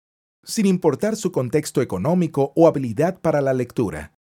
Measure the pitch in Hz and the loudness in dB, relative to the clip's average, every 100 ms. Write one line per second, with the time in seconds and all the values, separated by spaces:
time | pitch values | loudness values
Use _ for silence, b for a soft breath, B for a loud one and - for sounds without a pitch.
0 | _ _ _ _ - - 196 180 165 131 | _ _ _ _ -8 0 2 2 2 0
1 | 208 214 185 147 127 147 - - 120 92 | -2 -2 -2 -2 -2 -2 -2 -2 -2 -2
2 | 127 180 165 - 139 - 165 143 127 104 | 0 0 0 0 0 4 4 4 -4 -2
3 | 165 185 160 147 135 131 120 - 101 76 | -2 -2 -2 0 0 -2 -2 -4 -4 -4
4 | 76 _ | -12 _